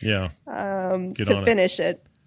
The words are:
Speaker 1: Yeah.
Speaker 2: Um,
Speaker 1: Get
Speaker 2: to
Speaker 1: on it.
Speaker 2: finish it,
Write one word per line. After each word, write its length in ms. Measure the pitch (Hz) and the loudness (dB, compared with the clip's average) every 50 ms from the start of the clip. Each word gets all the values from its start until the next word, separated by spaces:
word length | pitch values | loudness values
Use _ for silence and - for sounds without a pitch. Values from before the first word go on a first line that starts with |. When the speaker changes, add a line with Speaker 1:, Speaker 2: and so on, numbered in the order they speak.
Speaker 1:
Yeah. 280 | - 107 107 95 92 87 - _ - - | -2 0 0 0 0 -2 -6 _ -14 -10
Speaker 2:
Um, 680 | - - 208 196 196 196 185 185 185 185 185 185 185 | -8 -6 -4 -4 -2 -2 -2 -2 -2 -2 -4 -4 -6
Speaker 1:
Get 140 | - 208 202 | -2 2 2
Speaker 2:
to 80 | 208 196 | 2 2
Speaker 1:
on 60 | 196 | 4
it. 20 | |
Speaker 2:
finish 340 | 233 226 202 185 185 - - | 2 4 4 4 2 2 0
it, 300 | 165 170 175 - _ _ _ _ _ | -2 -2 -4 -6 _ _ _ _ _